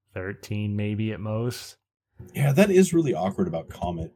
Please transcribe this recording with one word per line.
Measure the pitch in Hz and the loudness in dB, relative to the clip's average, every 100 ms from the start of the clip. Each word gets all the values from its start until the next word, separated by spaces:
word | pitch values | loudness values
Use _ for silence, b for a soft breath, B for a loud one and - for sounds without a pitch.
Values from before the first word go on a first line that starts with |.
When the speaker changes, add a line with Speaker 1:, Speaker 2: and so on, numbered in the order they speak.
| _ | _
Speaker 1:
thirteen | 95 92 101 - 104 104 104 | -10 -8 -10 -8 -4 -2 -2
maybe | 104 107 110 | -2 -2 -4
at | 101 | -4
most. | 107 110 123 123 - - _ _ _ - - | -4 -4 -4 -6 -12 -20 _ _ _ -20 -12
Speaker 2:
Yeah, | - 139 | 0 4
that | 139 208 | 6 6
is | 185 190 | 6 6
really | 170 165 | 4 2
awkward | 160 190 196 180 | 0 0 0 -2
about | 160 - | -2 -8
Comet, | - 87 85 80 | -8 -6 -4 -8